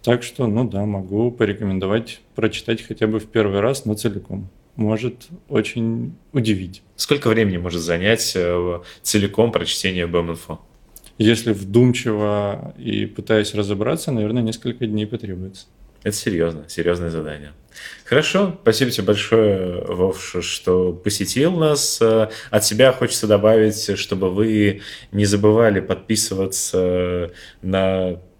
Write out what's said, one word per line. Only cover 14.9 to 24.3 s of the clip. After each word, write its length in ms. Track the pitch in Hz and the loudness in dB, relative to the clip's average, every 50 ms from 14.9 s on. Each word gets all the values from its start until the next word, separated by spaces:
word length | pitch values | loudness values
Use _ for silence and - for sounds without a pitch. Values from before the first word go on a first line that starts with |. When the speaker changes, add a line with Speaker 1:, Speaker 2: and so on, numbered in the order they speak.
| 104 107 107 | -2 -4 -4
Speaker 1:
потребуется. 600 | 104 120 - - 101 92 90 92 95 95 - - _ _ _ - - _ _ - | -4 -6 -10 -8 -10 -10 -10 -10 -12 -14 -18 -20 _ _ _ -20 -20 _ _ -6
Speaker 2:
Это 120 | 104 104 | -6 -6
серьезно, 480 | - - 120 98 85 82 85 82 76 73 - | -4 -4 -2 0 0 0 0 -2 -8 -14 -10
серьезное 420 | - - 82 87 87 87 87 82 | -8 -2 0 0 0 0 -2 -6
задание. 420 | 82 82 78 76 76 73 71 73 76 _ _ _ _ - - - - - _ | -6 -6 -8 -8 -10 -12 -14 -18 -20 _ _ _ _ -20 -20 -20 -20 -20 _
Хорошо, 540 | - 120 143 156 - - 190 202 185 165 - | 0 0 2 2 2 0 0 0 0 -2 0
спасибо 280 | - 113 107 - 135 120 | 0 0 2 2 0 0
тебе 160 | - - 98 | 0 -2 0
большое, 760 | 98 104 101 - - 113 113 110 104 98 95 92 90 90 90 - | 0 0 0 2 2 4 4 4 4 2 0 -2 -4 -4 -6 -6
Вов, 340 | - - 90 92 95 92 - | -6 0 0 0 0 0 -4
ш-, 220 | - - - 90 | -10 -8 -8 -6
что 500 | 85 - - - - 95 90 92 92 90 | -6 -6 -8 -4 0 2 2 2 2 0
посетил 600 | 85 87 - 107 - - 101 - - 123 143 170 | -2 -2 -4 -4 -2 -2 -4 -2 0 2 2 2
нас. 460 | 180 170 160 156 147 139 - - - - | 2 2 2 2 2 2 0 -2 0 2
Э, 260 | 117 113 110 110 110 107 - - - - | 4 4 4 4 2 0 -4 -14 -10 -2
от 140 | - 107 104 | 0 0 2
себя 260 | - 107 110 131 131 | 2 4 6 6 6
хочется 360 | 127 - 123 117 - - - 107 | 6 4 -2 -2 -2 -2 2 4
добавить, 680 | 107 98 101 107 110 110 107 107 104 - - - 98 90 | 4 6 6 6 6 6 6 4 2 -2 -4 -4 -4 -4
чтобы 320 | - - 104 92 98 92 | -2 -4 -2 -2 -2 -2